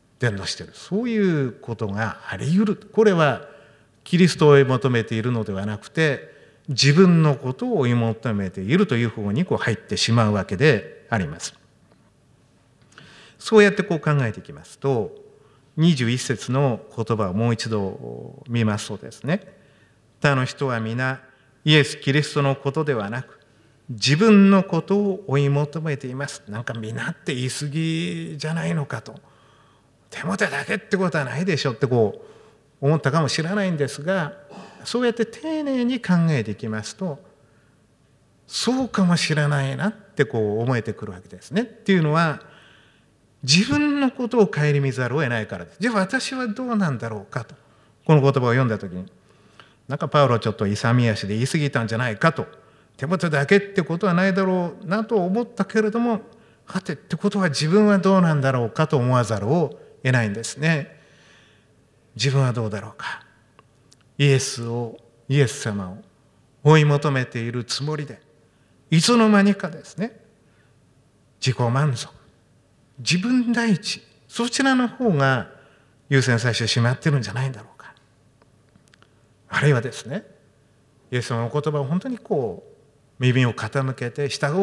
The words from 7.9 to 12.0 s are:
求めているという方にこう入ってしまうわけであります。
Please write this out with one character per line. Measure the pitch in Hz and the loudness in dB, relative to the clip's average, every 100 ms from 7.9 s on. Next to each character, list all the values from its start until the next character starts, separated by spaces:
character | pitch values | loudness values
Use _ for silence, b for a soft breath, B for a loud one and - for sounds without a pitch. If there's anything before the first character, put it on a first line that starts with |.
求 | 120 113 110 123 | 2 0 -2 -2
め | 104 95 | -2 -4
て | 98 | -6
い | 95 170 | 0 2
る | 202 | 2
と | 117 | 2
い | |
う | 117 | 0
方 | 113 101 | -2 -4
に | 113 | -2
こ | 185 - | 0 -2
う | |
入 | - | -2
っ | 107 | -4
て | - 101 | -4 -4
し | - | 2
ま | 117 107 | 4 4
う | |
わ | 104 | 2
け | 92 95 | -2 2
で | 151 110 - - - | 2 2 -2 -16 -6
あ | 113 | -4
り | 80 | -4
ま | 78 | -8
す。 | - - _ _ _ _ | -14 -16 _ _ _ _